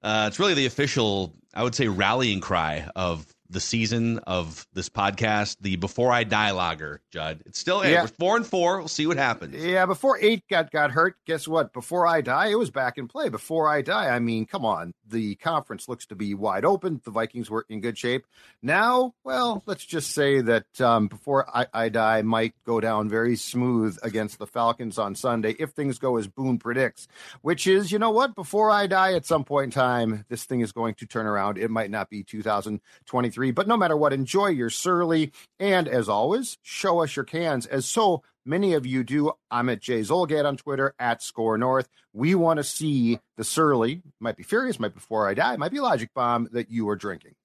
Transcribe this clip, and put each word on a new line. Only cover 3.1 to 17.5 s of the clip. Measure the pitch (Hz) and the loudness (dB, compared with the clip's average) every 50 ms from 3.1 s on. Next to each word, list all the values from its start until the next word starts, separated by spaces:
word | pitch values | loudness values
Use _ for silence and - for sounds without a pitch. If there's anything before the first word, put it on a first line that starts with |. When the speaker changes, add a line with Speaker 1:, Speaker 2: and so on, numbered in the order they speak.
| 85 80 73 _ - _ _ _ | -2 -4 -6 _ -20 _ _ _
Speaker 1:
the | - 92 | -8 -6
season | - - - 117 113 104 117 117 117 117 117 113 | -4 -2 -2 0 0 0 0 0 0 0 -2 -4
of | - - 92 92 85 80 80 - - _ _ | -4 -4 -4 -2 -2 -4 -8 -14 -18 _ _
this | 92 90 - | -8 -8 -6
podcast, | _ - 101 98 101 - 113 110 107 104 104 104 - _ | _ 0 0 0 0 0 -2 0 0 0 0 -2 -6 _
the | - 101 95 | -4 -2 -2
Before | 90 87 98 - - 120 127 | -2 -2 -4 -2 0 2 4
I | 123 120 117 | 4 2 2
Die | 107 110 107 107 104 98 | 2 2 2 2 2 2
lager, | 92 90 87 82 78 78 76 71 - _ _ - | 0 -2 -2 -4 -4 -8 -12 -12 -14 _ _ -10
Judd. | 85 78 78 80 78 - | -8 -6 -6 -8 -10 -14
It's | - - - | -16 -14 -8
still, | - - 180 202 190 | -2 -2 0 2 2
hey, | 185 160 | 4 4
Speaker 2:
Yeah. | 170 170 | 4 2
Speaker 1:
we're | 160 | 0
four | - _ 170 180 214 | -4 _ 0 2 2
and | 233 226 | 2 0
four. | 226 - 190 170 170 185 196 | 0 0 2 2 2 2 0
We'll | 165 156 | -4 -8
see | - - 156 | -4 -2 0
what | 156 170 139 | 0 0 2
happens. | 139 123 113 - 87 73 69 147 156 | 0 0 0 -2 -6 -12 -10 -6 -4
Speaker 2:
Yeah, | 170 180 185 185 | 0 2 2 2
before | 180 190 - - 269 262 - | 2 0 0 2 2 2 4
eight | - 208 226 202 - _ | 4 2 2 2 -2 _
got, | 196 175 160 143 - | 0 0 0 0 0
got | 156 147 143 | 2 2 2
hurt, | 127 151 165 185 185 _ _ | 4 2 2 2 0 _ _
guess | - 165 156 - | -6 -6 -4 -4
what? | 156 160 165 147 107 _ | 0 0 0 0 0 _
Before | - - - 160 180 175 | -14 -10 -4 0 2 2
I | 170 165 160 139 | 4 4 2 2
Die, | 117 127 147 185 220 | 2 0 2 2 2
it | 208 226 | 2 0
was | 247 156 | 0 0
back | - 143 131 123 - - | -2 -2 -2 -2 -4 -6
in | 131 | -12
play. | 117 _ 277 311 247 | -10 _ -6 -4 -4
Before | 123 104 - - 160 160 156 151 | -4 -6 -8 -4 0 2 2 4
I | 151 147 131 | 2 2 0
Die, | 127 185 220 202 143 | 0 -2 -2 0 0
I | 120 120 | 0 0
mean, | 120 117 117 110 110 | 0 0 0 -2 -4
come | - - 196 - | -4 -6 -4 0
on. | 113 101 80 85 87 85 _ _ | 0 -2 -2 -4 -10 -14 _ _
The | 110 107 117 110 104 101 | _ -4 -4 -4 -4 -6
conference | - - 165 165 151 143 _ 147 123 - - | -4 -4 -2 -2 -2 -2 _ -14 -14 -10 -12
looks | 123 117 - | -12 -12 -12
to | _ 110 | _ -10
be | 92 107 101 101 | -8 -6 -6 -6
wide | 98 104 107 92 98 107 | -2 -2 -2 -2 2 2
open. | 165 196 190 - 185 160 127 _ | 2 2 2 0 -4 -6 -6 _
The | 120 | -6
Vikings | 104 110 113 110 _ 120 117 101 | -4 -4 -4 -4 _ -10 -10 -6